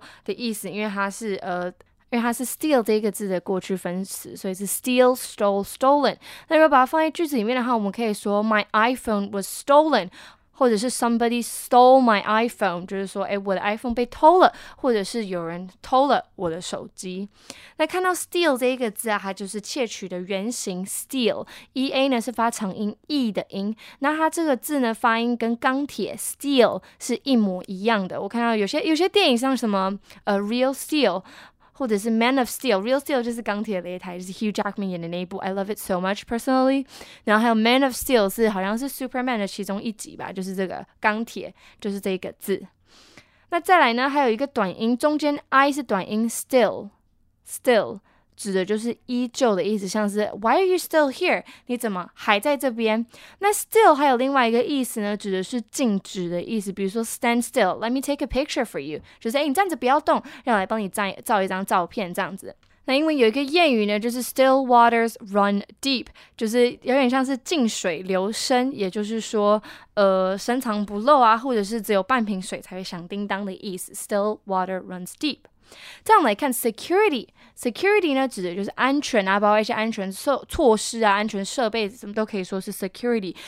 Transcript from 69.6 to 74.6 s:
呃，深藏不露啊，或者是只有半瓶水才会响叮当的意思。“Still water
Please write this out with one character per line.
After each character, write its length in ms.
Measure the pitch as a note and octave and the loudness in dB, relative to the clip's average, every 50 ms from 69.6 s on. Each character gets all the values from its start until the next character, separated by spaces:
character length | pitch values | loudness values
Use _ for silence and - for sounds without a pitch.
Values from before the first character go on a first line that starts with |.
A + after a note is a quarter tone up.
| - - - - - _ - | 0 -8 -20 -20 -16 _ 0
呃， 420 | G#3 G3+ G3 F#3+ F#3+ F#3 F#3 G3 | 2 4 4 4 2 0 0 -2
深 240 | G3 - - A#3+ C4 | -4 -2 -2 -2 -2
藏 240 | - A#3 G#3 G#3 G#3 | -2 -2 -2 -4 -4
不 140 | G3 G#3 | -4 -4
露 240 | G3+ G#3+ C#4 D4+ C4+ | -2 4 4 6 6
啊， 160 | A#3+ A3 A3 | 6 6 4
或 160 | A3+ B3 C#4 B3 | 4 0 -2 -2
者 100 | G#3+ G3 | -2 -2
是 160 | F#3+ A3+ A#3 | -2 -4 -6
只 140 | G3+ - G#3+ | -2 0 0
有 80 | F#3+ | 0
半 240 | F#3+ - B3+ B3+ A3 | 2 2 0 0 0
瓶 160 | G3+ G3+ F#3 | -2 -4 -6
水 180 | F#3 - G3 D3 | -6 -8 -10 -12
才 160 | - - F#3 | -12 -12 -12
会 80 | F#3 F#3+ | -12 -12
响 240 | - F#3+ E3+ E3+ | -10 -12 -12 -12
叮 200 | F3 G3 G3+ G#3 | -10 -8 -8 -4
当 180 | G3+ G3+ G3 G#3 | -4 -4 -4 -6
的 80 | G3 F#3 | -8 -10
意 240 | - - G#3 F3+ | -10 -10 -10 -10
思。 160 | F#3 - - - | -10 -12 -14 -14
“Still 460 | - - - A3 G3+ G3+ G#3+ G#3+ - - | -14 -8 -4 -2 0 0 -2 -4 -6 -6
water 340 | G3+ F#3+ F#3 | -4 -2 -2